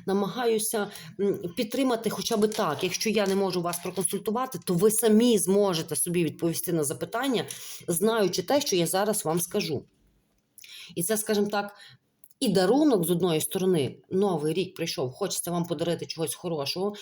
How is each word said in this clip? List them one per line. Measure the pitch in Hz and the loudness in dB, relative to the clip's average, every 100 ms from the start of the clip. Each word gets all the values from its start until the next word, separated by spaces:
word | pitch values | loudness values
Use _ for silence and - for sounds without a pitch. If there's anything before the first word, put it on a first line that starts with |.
| 180 | -2
намагаюся, | 196 196 247 233 220 - 220 202 - - - | -2 0 -2 0 0 0 -2 -4 -8 -18 -2
м, | 202 - 175 - | -2 0 -4 -4
підтримати | 220 247 269 233 220 | -4 0 0 0 -2
хоча | 202 185 226 | -4 -2 0
б | 214 | 0
так. | 214 185 139 | 2 -2 -2
Якщо | 185 180 220 | -4 -2 0
я | 208 196 | 0 2
не | 196 | 2
можу | 196 180 | 0 -2
вас | 170 175 | -4 -6
проконсультувати, | 190 180 185 196 170 220 262 170 - | -6 -4 -4 -4 -4 -4 -4 -6 -2
то | |
ви | 175 214 | 4 4
самі | 208 226 214 247 214 | 4 6 6 8 4
зможете | 175 196 202 165 165 151 | 4 2 4 0 -2 -4
собі | - 175 | -2 0
відповісти | 160 139 160 156 - | 0 0 -2 -2 -2
на | 170 | 0
запитання, | 139 160 170 226 269 226 139 - - - - | 0 -2 -4 -4 0 0 -2 -8 -14 -14 -6
знаючи | 170 208 226 190 175 | 0 2 2 0 0
те, | 175 277 | 0 0
що | 277 190 | 2 0
я | 165 | 2
зараз | 190 208 208 160 | 2 0 0 0
вам | 170 | 0
скажу. | - 208 170 131 - _ _ _ _ _ _ - - - - - | 0 -2 -2 -6 -8 _ _ _ _ _ _ -20 -20 -20 -14 -6
І | |
це, | 175 214 | -2 -2
скажімо | - 208 208 | 0 0 2
так, | 202 202 - - - _ _ - _ | -2 -6 -12 -20 -20 _ _ -20 _
і | 254 | 2
дарунок, | 190 180 269 311 220 | 4 4 6 6 4
з | 165 | 2
одної | 175 180 156 | 2 2 2
сторони, | - 196 185 175 127 - _ | 0 0 2 2 2 -4 _
новий | 180 202 165 151 | 0 2 2 0
рік | 160 180 | -2 -4
прийшов, | - 170 - 131 | -4 -6 -4 -6
хочеться | - 190 - - | -4 -6 -4 -4
вам | 175 170 | -4 -2
подарити | 151 170 165 - | -2 -2 -4 -6
чогось | - 160 - | -6 -6 -4
хорошого, | 180 160 139 - 196 208 | -6 -4 -4 -2 -4 -6